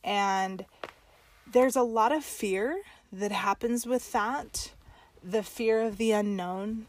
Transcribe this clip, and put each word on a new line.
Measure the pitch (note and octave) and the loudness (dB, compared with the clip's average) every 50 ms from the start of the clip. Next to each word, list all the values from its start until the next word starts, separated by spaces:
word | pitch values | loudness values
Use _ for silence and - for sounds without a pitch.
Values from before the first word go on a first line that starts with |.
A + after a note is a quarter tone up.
| - F#3 | -2 0
And | G3+ G3+ G3+ G3 F#3+ F#3+ F#3+ F#3+ F#3+ F#3 G3 - _ - - - - _ _ _ - - - _ - - _ - A3+ | 0 2 2 2 2 0 0 -2 -4 -8 -12 -14 _ -16 -16 -16 -16 _ _ _ -20 -20 -20 _ -20 -20 _ 2 4
there's | B3 B3+ C4 A#3+ | 6 6 6 4
a | C4+ B3 | 2 0
lot | A#3 A3+ A3+ A3 A#3+ D4 | 2 4 4 4 4 4
of | D#4 C#4+ | 2 -2
fear | - - - - G3+ F#3 F#3+ G#3 B3+ D#4+ G4 G4+ - - - _ _ - | -6 -8 -4 -2 -2 0 0 0 -2 -2 -4 -8 -12 -20 -20 _ _ -8
that | F#3 G3+ G#3 | -6 -4 -2
happens | G3+ F#3 F#3+ G3+ G3 - - A#3 A#3+ A#3+ - | -2 0 0 0 0 0 0 -2 0 -2 -2
with | A#3 B3+ B3 - - - | 0 -2 -2 -2 -2 -2
that. | A#3+ G#3 A3 C4 D4 - - - - - - - - - - - - - _ _ - - | -2 0 0 -2 -4 -6 -8 -8 -10 -10 -10 -14 -20 -20 -20 -20 -20 -20 _ _ -18 -12
The | F#3 F#3 A3 G3+ | -2 -2 -2 -2
fear | - - - A#3 A3 A3 A3 A3+ | -2 -6 -2 0 2 2 4 2
of | A3+ G#3 F#3+ | 0 0 0
the | A3+ A3+ G#3+ | 2 2 4
unknown | G#3 G#3 G#3 G3+ F#3+ F3+ F3+ F#3 F#3 G3 G#3+ A3 A3 A3 | 4 2 0 -2 -2 -4 -4 -6 -6 -4 -6 -6 -8 -10